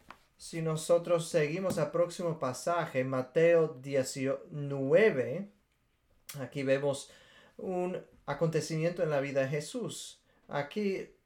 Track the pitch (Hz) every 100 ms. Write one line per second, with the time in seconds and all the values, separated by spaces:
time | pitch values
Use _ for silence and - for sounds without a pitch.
0 | - - _ _ - 165 160 156 - 170
1 | 170 170 165 170 147 170 190 170 147 170
2 | 175 - 170 160 131 127 - 170 165 131
3 | 131 131 131 165 165 165 156 131 139 139
4 | 127 139 131 139 - 151 143 139 135 165
5 | 214 143 117 156 202 _ _ _ _ _
6 | _ _ - 143 127 143 135 135 143 131
7 | - - - - - - 190 180 180 180
8 | - - - 143 165 160 - 160 165 175
9 | 160 143 139 135 131 151 156 254 175 -
10 | - - _ _ - 143 143 214 202 185
11 | - _